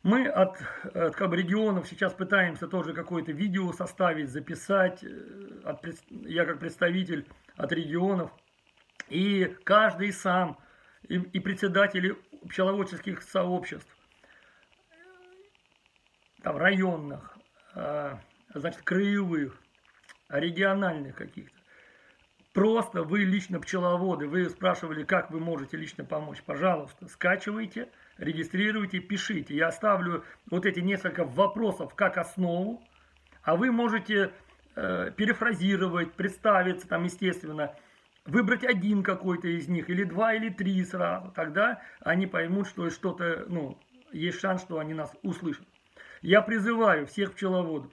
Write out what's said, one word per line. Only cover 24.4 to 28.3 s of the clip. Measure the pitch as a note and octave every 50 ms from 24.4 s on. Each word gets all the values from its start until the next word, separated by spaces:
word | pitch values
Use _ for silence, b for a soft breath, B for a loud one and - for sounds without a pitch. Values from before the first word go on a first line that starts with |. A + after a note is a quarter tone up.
| F3+ D#3+
спрашивали, | - - F#3 F#3 F3+ - - D#3+ D#3 D3+ D3+
как | - F#3+ - - -
вы | D#3 D#3+
можете | E3 E3+ E3 C#3+ C#3 - - D#3
лично | D#3 - - - B2+
помочь. | C3 D#3 D3+ D3+ D3+ C#3+ -
Пожалуйста, | - - C#3+ C#3 E3+ F#3+ F3 D3+ C#3+ - - _ F#3 -
скачивайте, | - _ - F3+ F#3+ F#3 - G#3 G#3 A3 A3+ F#3 - A3+ B3 - b b b b b -
регистрируйте, | - D3